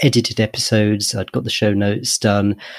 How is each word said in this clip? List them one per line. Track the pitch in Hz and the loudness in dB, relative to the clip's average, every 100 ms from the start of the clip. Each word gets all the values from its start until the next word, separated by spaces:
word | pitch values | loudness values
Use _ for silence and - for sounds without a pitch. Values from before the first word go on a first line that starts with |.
edited | 143 120 117 - | 2 2 0 -2
episodes. | 110 - - 110 107 104 101 107 | -2 -2 0 2 2 0 -2 -6
I'd | 95 | -4
got | 127 123 | -4 -4
the | |
show | - 107 | 0 2
notes | 101 101 104 123 - | 2 0 -2 -2 0
done. | 110 101 101 101 - | 2 2 2 -2 -8